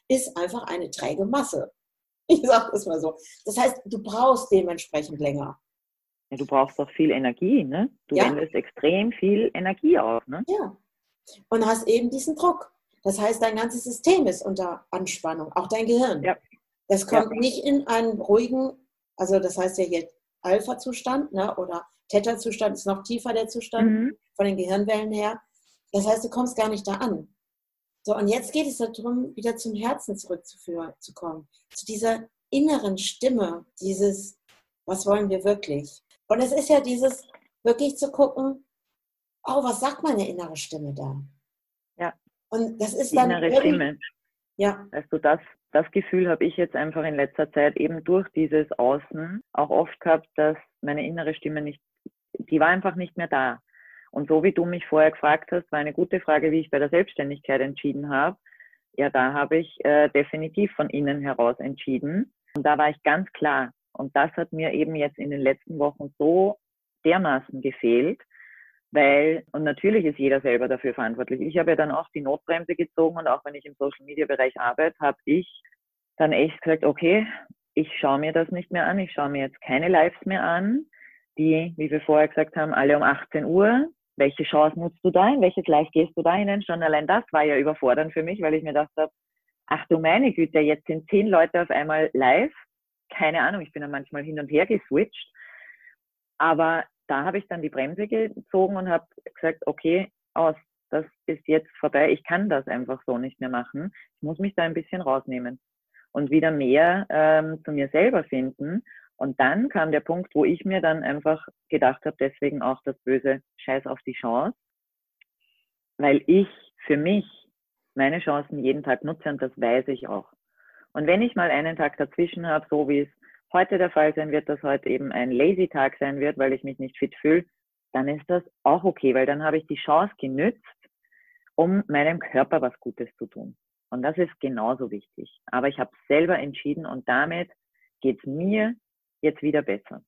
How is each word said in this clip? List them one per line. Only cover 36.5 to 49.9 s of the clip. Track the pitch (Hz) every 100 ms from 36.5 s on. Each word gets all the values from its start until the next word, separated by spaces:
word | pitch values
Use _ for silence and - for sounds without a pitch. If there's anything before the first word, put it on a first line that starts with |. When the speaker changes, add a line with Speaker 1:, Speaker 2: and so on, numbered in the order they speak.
Speaker 1:
ist | 277 294
ja | 294
dieses, | 247 247 262 254 - - _ _
wirklich | 233 240 285 -
zu | 277
gucken, | 277 269 269 269 269 _ _ _ _ _ _ _ _ -
oh, | 269
was | 254 214
sagt | 247 -
meine | 311 220 190
innere | 180 165 160
Stimme | - 156 147
da? | 139 135 139 139 _ _ _ _ _ _ -
Speaker 2:
Ja. | 175 - _ _ -
Speaker 1:
Und | 226 226 -
das | 208
ist | - 262
Speaker 2:
Die | 294
Speaker 1:
dann | 247
Speaker 2:
innere | 175 165
Speaker 1:
irgendwie | 269 302
Speaker 2:
Stimme. | 294 143 - - _ _ _ _ -
Speaker 1:
Ja. | 202 202 202
Speaker 2:
Weißt | 147 -
du, | 156
das, | 147 160 - _ _
das | 151 160
Gefühl | 202 - 185 180
habe | 160 156
ich | 156
jetzt | 175 131
einfach | 156 160
in | 156 147
letzter | 139 - 151
Zeit | 151 147 -
eben | 151 160
durch | 160 185 190
dieses | - 156 151 151 -
Außen | 120 143 - 156 165 202 -
auch | - 151
oft | - 170